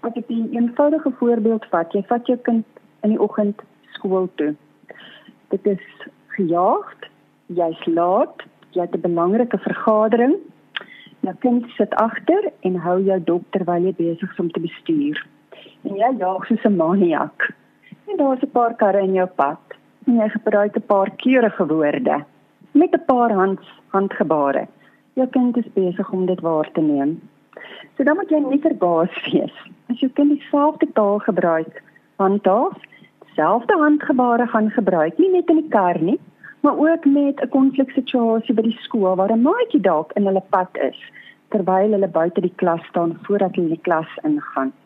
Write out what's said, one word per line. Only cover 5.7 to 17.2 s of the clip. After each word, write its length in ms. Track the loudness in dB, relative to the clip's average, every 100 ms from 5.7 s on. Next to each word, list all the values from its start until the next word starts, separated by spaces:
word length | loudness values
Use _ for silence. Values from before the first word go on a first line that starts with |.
| -2 -6 -20 -20 _ _ -4
gejaagd, 720 | -2 2 2 0 -4 -18 -20 _ _ _ _
jy's 400 | -4 -2 -4 -2
laat, 560 | 0 2 2 0 -6 -20 _ _
jy 100 | -6
het 140 | -4
'n 60 | -4
belangrike 580 | -2 0 2 2 0 -2
vergadering. 760 | -4 -4 0 2 2 2 2 0 -4 _ _ -16 -16 -20 -20 _
Jou 140 | -8 -2
kind 260 | 0 0 -2 -4
sit 180 | -2
agter 580 | 0 -2 -2 0 0 0 -4
en 140 | -4 -2
hou 260 | -2 0
jou 180 | 0 0
dop 180 | 0 -4 -2
terwyl 320 | -6 -2 0
jy 120 | 0
besig 360 | -2 -4 -4 -8
is 60 | -6
om 120 | -4
te 100 | -4
bestuur. 680 | -8 -10 -4 -2 0 -4 -10 _ _ -20 -20 _
En 120 | -10 -2
jy 180 | -2 0
jaag 280 | -4 -4 -2
soos 180 | 0
'n 120 | 2 2
maniak. 760 | 2 2 2 0